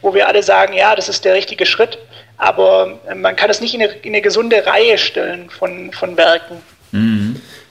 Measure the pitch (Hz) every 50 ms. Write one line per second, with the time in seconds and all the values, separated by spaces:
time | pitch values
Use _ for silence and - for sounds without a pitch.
0 | - 196 185 202 202 - 202 208 202 196 196 190 196 190 185 185 196 214 220 196
1 | 190 208 196 - - 190 185 196 196 - 220 - 185 175 - - 226 233 - -
2 | - _ - - - _ _ - - 95 95 95 95 92 95 95 92 185 - -
3 | - 190 190 190 185 - - - 202 214 202 - 233 226 - 233 220 208 - -
4 | - 226 214 208 202 202 180 208 240 233 233 202 - - - 202 226 233 220 190
5 | - - - 175 - 175 175 180 175 170 - - 185 185 175 185 180 - - -
6 | 190 185 175 165 165 170 165 165 - - 175 170 - - _ _ _ _ - 101
7 | 113 113 110 104 101 107 123 131 - - - - - _